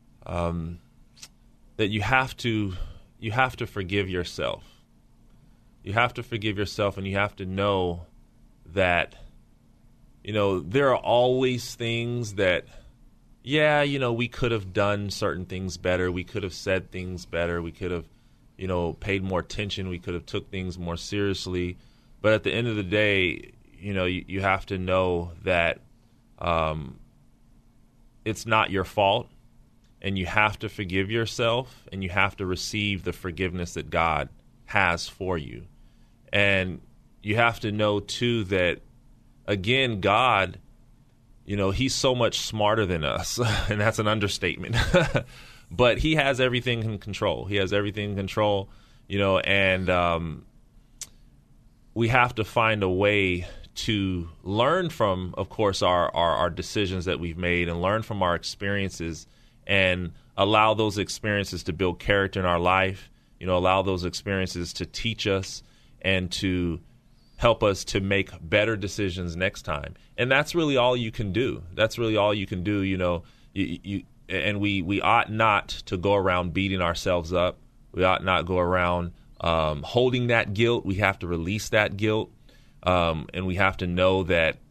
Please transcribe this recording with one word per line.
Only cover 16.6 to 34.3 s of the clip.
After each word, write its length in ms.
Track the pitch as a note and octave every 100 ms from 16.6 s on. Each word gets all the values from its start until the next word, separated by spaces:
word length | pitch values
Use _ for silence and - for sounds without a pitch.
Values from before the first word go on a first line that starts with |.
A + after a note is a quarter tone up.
| G2+ F#2+ -
things 340 | F#2 F#2 F2+ -
better. 360 | E2 E2+ F2
We 120 | E2
could 180 | - F2+
have, 140 | F2 E2 - _ _ _ -
you 100 | F#2+
know, 260 | F2+ E2+
paid 280 | - G2 G2
more 180 | F#2+ F2+
attention. 480 | E2 - G#2 - F#2+
We 100 | F2
could 140 | F#2
have 120 | F2 -
took 240 | G2+ -
things 300 | F#2+ F#2 F2
more 160 | F2 E2+
seriously. 840 | - G2+ G2+ F#2+ F#2+ F2+ F2+ F2+ - _ _ -
But 100 | G#2
at 120 | A2
the 100 | G2+
end 160 | F#2+ A#2+
of 80 | G#2+
the 60 |
day, 680 | F#2 G#2 G#2 G2 F2+ - - - - -
you 160 | G2
know, 120 | F#2+ F2+
you, 180 | F#2 -
you 100 | F#2+
have 260 | G2 F#2+ -
to 100 | F#2
know 540 | F#2 F#2 F#2 F2 F2 E2+
that, 360 | F#2 F2 E2+ - - _ _ _ _ -
um, 600 | F2 E2 D#2+ D#2 C2+ - - _ - _ _ - _ _ _ _ - _
it's 220 | A2 G#2 A2+
not 260 | A2 G2
your 140 | F#2+ F2+
fault, 440 | - G2 A2+ - - - - - _ _ _
and 160 | G2 G2
you 80 | E2+
have 320 | A2 G#2+ G2+
to 100 | G#2+
forgive 420 | - F#2+ F#2+ G2
yourself, 720 | A2+ A2+ - A#2 A#2+ B2+ - -
and 100 | G2
you 80 | F#2
have 280 | F#2+ G2 -
to 80 | F#2
receive 580 | F2+ - G#2+ G#2 F#2+
the 80 | F2+
forgiveness 640 | - F#2 E2 F#2 F2+ E2+
that 160 | E2+ D2+
God 400 | E2+ E2 D2+ C#2